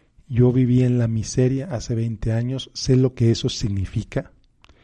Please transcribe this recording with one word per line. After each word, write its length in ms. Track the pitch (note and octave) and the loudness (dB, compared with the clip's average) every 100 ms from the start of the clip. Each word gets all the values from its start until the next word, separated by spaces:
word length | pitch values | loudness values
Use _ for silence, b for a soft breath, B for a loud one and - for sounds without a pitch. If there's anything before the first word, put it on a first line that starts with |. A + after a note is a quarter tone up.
| b b _ | b b _
Yo 240 | A#2+ B2 | 2 4
viví 300 | B2 B2 B2 | 4 4 4
en 140 | B2+ B2 | 2 2
la 100 | A#2 | 0
miseria 600 | A2+ G2+ - B2+ C3+ F3 | -2 -4 0 0 0 -6
hace 220 | A#2+ - | -8 -6
veinte 380 | A2+ A#2 G#2+ A2+ | -4 -4 -4 -4
años, 400 | A2+ A#2+ C3 - | -2 -4 -6 -10
sé 220 | - - B2+ | -8 0 2
lo 180 | C3 | 2
que 160 | - A#2 | 2 2
eso 200 | A2+ B2+ | 2 -2
significa 800 | - G#2+ G2 F#2 G#2+ G2+ C3+ - _ _ _ b b | -4 -4 -4 -4 -6 -6 -8 -8 _ _ _ b b